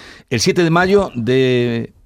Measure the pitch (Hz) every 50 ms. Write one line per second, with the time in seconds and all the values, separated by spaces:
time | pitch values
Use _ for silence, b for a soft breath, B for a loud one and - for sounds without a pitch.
0 | B B B B B _ - 117 - 185 190 180 175 165 165 175 180 185 196 202
1 | 190 - - 120 113 113 127 131 131 127 127 123 120 120 117 117 117 - - _
2 | _